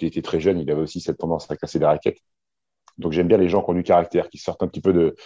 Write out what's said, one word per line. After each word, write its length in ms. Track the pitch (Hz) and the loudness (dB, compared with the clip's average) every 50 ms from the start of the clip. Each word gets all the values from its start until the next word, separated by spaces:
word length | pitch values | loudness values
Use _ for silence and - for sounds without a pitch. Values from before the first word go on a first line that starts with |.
il 60 | 82 | -4
était 140 | 80 - 82 | -4 -4 -6
très 200 | - - - 82 | -4 -4 -2 0
jeune, 180 | 76 98 92 85 | 2 2 0 0
il 100 | 76 73 | 0 -2
avait 120 | 76 76 | -2 -2
aussi 180 | 78 76 - 85 | -2 -4 -6 -6
cette 180 | - 82 78 | -6 -6 -6
tendance 320 | - - 82 82 80 - - | -4 -4 -4 -2 -4 -4 -6
à 60 | - | -8
casser 240 | - - - - 78 | -8 -6 -4 -2 2
des 60 | 78 | 2
raquettes. 340 | 76 78 76 - - - - _ _ _ _ _ _ _ _ _ _ _ _ _ _ _ | 2 2 2 0 -4 -4 -6 _ _ _ _ _ _ _ _ _ _ _ _ _ _ _
Donc, 160 | - - 82 78 | -8 -6 -2 0
j'aime 140 | 90 87 | 0 4
bien 100 | 85 - | 4 4
les 100 | 98 92 | 4 4
gens 160 | 85 90 98 92 | 4 2 0 0
qui 60 | - | 0
ont 40 | 87 | -2
du 100 | 90 87 | 0 2
caractère, 440 | - 90 87 85 - - 87 82 | 2 2 2 2 2 -2 -2 -2
qui 100 | - - | -4 -8
sortent 260 | - - - 82 - 95 | -12 -10 -10 -6 -6 -6
un 40 | |
petit 140 | 90 - - | -6 -6 -2
peu 100 | - 95 | 0 2
de, 240 | 90 87 82 78 - - - | 4 4 2 2 0 -4 -14